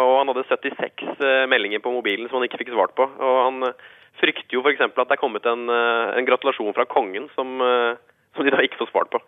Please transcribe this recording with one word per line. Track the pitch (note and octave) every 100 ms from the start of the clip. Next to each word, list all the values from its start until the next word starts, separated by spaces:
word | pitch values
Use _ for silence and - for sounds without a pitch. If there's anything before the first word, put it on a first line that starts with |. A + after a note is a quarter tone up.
og | B2+ C3
han | C3+
hadde | B2+ C3
syttiseks, | - C#3 - - - - -
eh, | C#3 C3+ C3
meldinger | B2+ G2+ G#2
på | B2
mobilen | B2 A2 G2+ A#2
som | C3
han | B2
ikke | -
fikk | B2 A#2
svart | G#2+
på, | - C3
og | C#3 C3+ C3 B2+
han, | C3 C3
eh, | - - - - -
frykter | E3 D3+ -
jo | B2
for | C3+
eksempel | C3+ C3+ -
at | B2
det | C#3
er |
kommet | C3+ G#2+ A#2
en, | A#2 A#2+
eh, | A#2+ A#2 A#2 A2 A#2
en | B2+
gratulasjon | B2+ C#3 B2+ G#2+
fra | G2+
kongen | B2+ - G#2+ F#2+ D3 -
som, | C3 C3
eh, | B2+ B2 A#2+ A#2+ _ _ _
som | -
de | C#3+
da | -
ikke | C3+ -
får | A2+
svart | F#2+ E2+
på. | A#2